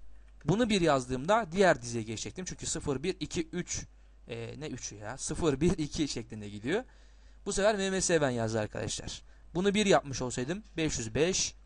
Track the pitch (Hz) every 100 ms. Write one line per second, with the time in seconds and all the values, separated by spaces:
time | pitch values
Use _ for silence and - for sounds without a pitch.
0 | - - - - 143 202 240 202 165 135
1 | 123 127 151 220 180 180 185 139 120 117
2 | 107 110 107 - 185 - - 165 143 135
3 | 180 - 147 175 165 175 - - - -
4 | - - - 117 117 123 151 127 - 104
5 | 107 135 - 151 165 131 175 185 147 160
6 | 143 123 117 110 104 101 120 208 254 -
7 | - - - - 196 196 202 208 190 190
8 | 170 165 139 120 113 113 104 113 104 -
9 | - - - - - 165 202 202 202 151
10 | 139 127 127 127 127 180 - - 156 -
11 | 110 123 170 190 - -